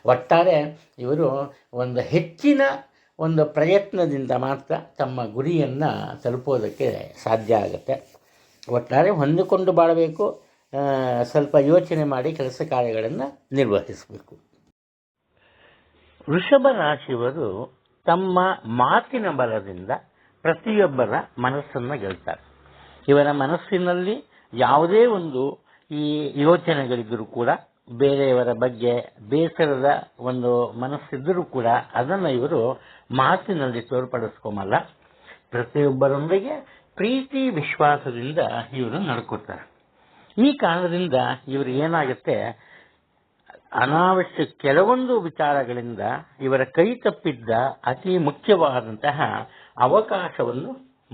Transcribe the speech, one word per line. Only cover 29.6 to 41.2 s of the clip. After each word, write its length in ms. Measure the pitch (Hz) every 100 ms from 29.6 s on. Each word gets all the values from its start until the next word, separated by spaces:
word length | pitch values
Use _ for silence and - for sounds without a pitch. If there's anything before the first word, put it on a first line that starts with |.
| 156 135 139 - - -
ಒಂದು 540 | 123 127 123 120 117
ಮನಸ್ಸಿದ್ದರೂ 680 | 113 127 143 - 135 143 180
ಕೂಡ 240 | 165 131 117 120 -
ಅದನ್ನು 340 | 117 127 196 170
ಇವರು 520 | 123 143 156 117 131 - - -
ಮಾತಿನಲ್ಲಿ 720 | 127 131 185 - 170 131 117
ತೋರ್ಪಡಿಸ್ಕೊಂಬಲ್ಲ. 920 | 117 127 127 120 110 - 110 104 95 135 - _ _ _ - - _
ಪ್ರತಿಯೊಬ್ಬರೊಂದಿಗೆ 1300 | 120 120 147 143 131 139 139 156 196 247 294 - - _
ಪ್ರೀತಿ 560 | - 208 262 262 269 262
ವಿಶ್ವಾಸದಿಂದ 880 | 170 131 - 151 143 143 120 127 156 113 117 117 131
ಇವರು 220 | 117 143
ನಡ್ಕೊತಾರೆ. 720 | 185 120 - 110 - 90 - _ _ _ _ _ _ - 269
ಈ 60 |
ಕಾರಣದಿಂದ 600 | 285 185 170 175 175 180 127